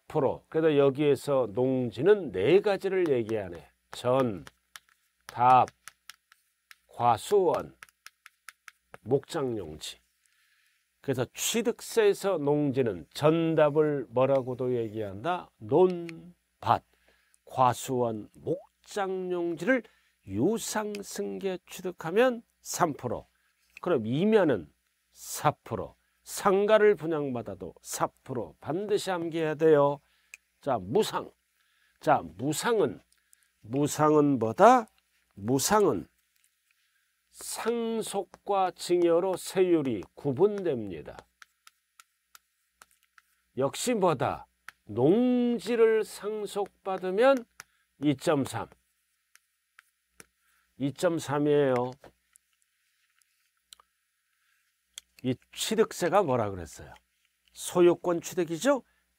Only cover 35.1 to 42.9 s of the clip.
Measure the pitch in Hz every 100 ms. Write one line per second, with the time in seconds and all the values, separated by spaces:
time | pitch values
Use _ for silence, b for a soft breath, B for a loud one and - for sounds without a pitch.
35.1 | _ _ - 101 135 - 214 190 101 -
36.1 | _ _ _ _ _ _ _ _ _ _
37.1 | _ _ - - - 220 240 226 226 202
38.1 | 196 - - - 196 185 - - 175 175
39.1 | 165 190 175 - 185 185 165 135 107 80
40.1 | - 143 127 202 202 175 127 104 80 -
41.1 | - - - - _ _ _ _ _ _
42.1 | _ _ - _ _ _ _ _